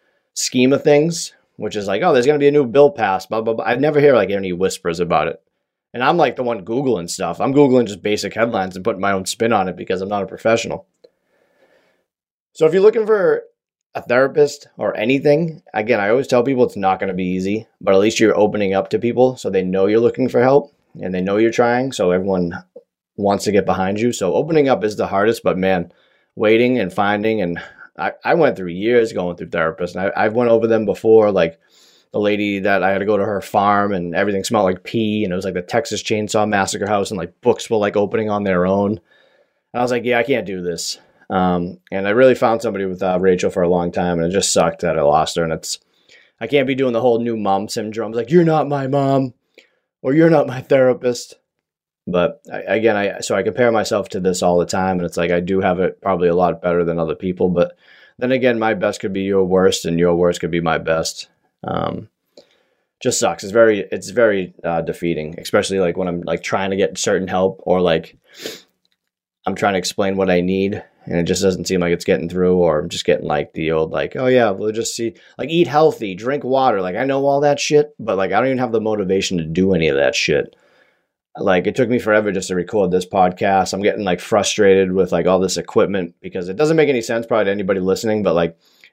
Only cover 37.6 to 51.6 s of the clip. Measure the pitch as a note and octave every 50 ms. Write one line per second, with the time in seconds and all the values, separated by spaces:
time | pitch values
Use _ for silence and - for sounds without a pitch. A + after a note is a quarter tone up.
37.6 | - - A#2 G#2+ G2+ G#2 G2+ G#2 G#2 F#2 - A2 A2 G#2+ G#2 G#2 G2+ G2 F#2 F2+
38.6 | F2+ F#2 G2 G2+ G2+ G2+ A2 A2 - _ _ _ _ _ _ _ _ _ _ _
39.6 | _ _ - A#2+ B2 B2 B2 A#2+ A2 B2 A#2+ A#2 A#2+ C3+ C3 A2+ G2+ F#2+ F#2+ F2+
40.6 | F2 F2 E2+ E2+ - - - - _ _ _ _ _ - G2 F#2 F#2 F2+ F2+ F2+
41.6 | F2 F2+ F2 - _ - F#2+ G2 G2 G2+ G#2 B2 C3 C3 A#2+ - C3 A#2 A2+ A2+
42.6 | A#2+ A2+ G2 G2 G2 F#2+ F#2 F2+ F#2+ F#2 F#2 F2 F#2 F#2+ F#2 F2+ - F#2 - F#2+
43.6 | F2 F2 F2+ F2 E2+ F2 - G2 F2+ F2+ F2 E2 E2 E2+ F#2+ G2 F2+ - - G2
44.6 | E2+ E2+ - - - E2+ D#2 D#2 D2 D2 D2 D#2+ D#2 - - E2+ E2 D#2+ D#2+ D#2+
45.6 | - - - - _ _ _ _ _ _ _ - _ _ _ - A2+ A2+ C3+ C#3+
46.6 | C3 C3 C3+ C3 C3+ B2+ A#2 A2+ B2+ B2 A#2 A2+ A#2 A#2+ A2+ A2 G2+ G2 G2 G2
47.6 | G#2 G#2+ - A#2+ G#2+ G#2+ G#2+ A2+ A2 G#2+ A2+ A#2+ A#2 B2 D#3+ F3+ E3+ D#3+ D#3 D#3
48.6 | C#3 C#3+ C#3+ C#3 C3+ C3 C#3+ C#3+ C#3 C3+ C3+ C3+ C3+ B2+ - _ _ _ _ -
49.6 | - _ _ _ _ _ _ _ - C3 C#3 D#3+ E3 E3 E3 D3 C3+ C3 B2 C3
50.6 | B2 - C#3+ C3+ B2+ B2+ B2 - B2+ B2 A#2+ - - - - - _ _ _ _